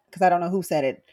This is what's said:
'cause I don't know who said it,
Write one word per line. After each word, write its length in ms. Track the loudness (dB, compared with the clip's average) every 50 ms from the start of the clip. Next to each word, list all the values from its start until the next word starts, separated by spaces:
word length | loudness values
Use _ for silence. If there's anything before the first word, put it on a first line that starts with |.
| _ _ -4
'cause 100 | 0 2
I 60 | 2
don't 120 | 4 2
know 100 | 0 -2
who 120 | -4 -4 -4
said 220 | -2 -2 -2 -2
it, 180 | -2 -4 -6 _ _